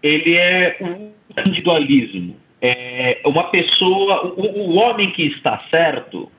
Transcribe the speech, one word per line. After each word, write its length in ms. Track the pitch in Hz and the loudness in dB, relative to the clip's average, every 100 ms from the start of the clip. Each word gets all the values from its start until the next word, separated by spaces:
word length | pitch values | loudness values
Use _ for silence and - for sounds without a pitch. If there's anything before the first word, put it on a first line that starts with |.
Ele 320 | 147 151 160 170 | 2 0 2 2
é 420 | 180 185 180 - | 2 2 0 -2
o 300 | 185 180 214 - _ - 190 | -8 -10 -14 -20 _ -2 -2
individualismo. 880 | 180 175 165 139 139 110 95 87 85 _ _ | 0 0 2 4 2 2 -8 -10 -12 _ _
É 600 | 123 123 123 123 127 120 147 | -2 -2 -6 -4 -2 0 0
uma 200 | 147 175 | 0 0
pessoa, 800 | 175 170 - 185 190 196 190 180 185 | 0 2 2 2 2 2 0 -2 -4
o, 380 | 208 196 190 | -4 -4 0
o 20 | 170 | 2
homem 340 | 233 214 196 | 2 2 -2
que 120 | - | -2
está 360 | 156 - 143 107 - | -4 -2 -4 -4 -2
certo 580 | 165 165 120 - - - | 2 2 0 -8 -12 -14